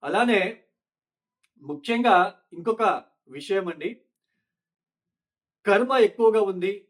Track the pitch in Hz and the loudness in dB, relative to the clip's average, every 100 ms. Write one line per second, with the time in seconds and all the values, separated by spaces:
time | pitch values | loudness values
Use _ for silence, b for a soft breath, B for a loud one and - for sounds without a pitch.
0 | - 190 240 214 185 - _ _ _ _ | -4 -2 2 0 -2 -8 _ _ _ _
1 | _ _ _ _ _ _ 135 147 143 233 | _ _ _ _ _ _ -14 -12 -6 -2
2 | 240 190 185 - _ - 175 220 214 160 | 4 4 2 -4 _ -12 -6 -2 -2 -2
3 | - _ _ 135 143 196 185 156 165 240 | -8 _ _ -18 -6 -4 -4 -10 -12 -12
4 | _ _ _ _ _ _ _ _ _ _ | _ _ _ _ _ _ _ _ _ _
5 | _ _ _ _ _ _ - 202 247 262 | _ _ _ _ _ _ 0 0 2 2
6 | 214 - 226 220 202 185 185 202 _ | 2 4 2 4 0 -2 -6 -6 _